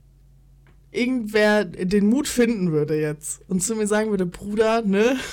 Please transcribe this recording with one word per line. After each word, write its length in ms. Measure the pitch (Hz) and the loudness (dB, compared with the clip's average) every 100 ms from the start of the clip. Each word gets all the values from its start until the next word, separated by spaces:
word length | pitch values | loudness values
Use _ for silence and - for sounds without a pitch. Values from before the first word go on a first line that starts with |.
| _ _ _ _ _ - - _ _ | _ _ _ _ _ -20 -20 _ _
irgendwer 760 | - 240 254 214 214 214 208 185 | -4 -2 -2 -2 2 4 4 0
den 400 | - 185 202 202 | -4 -2 2 4
Mut 200 | 254 294 | 2 0
finden 440 | - 233 233 180 | 0 2 2 0
würde 280 | 156 151 156 | 0 0 -2
jetzt 420 | 151 - - - - | -2 -6 -10 -14 -4
und 160 | 185 | -4
zu 120 | 175 220 | -2 -2
mir 120 | 208 | 0
sagen 240 | 214 220 | 0 0
würde, 160 | 202 185 | -2 -2
„Bruder, 560 | - 202 208 220 226 | -6 -6 0 2 2
ne?“ 340 | 220 190 226 262 - | 2 2 2 0 -4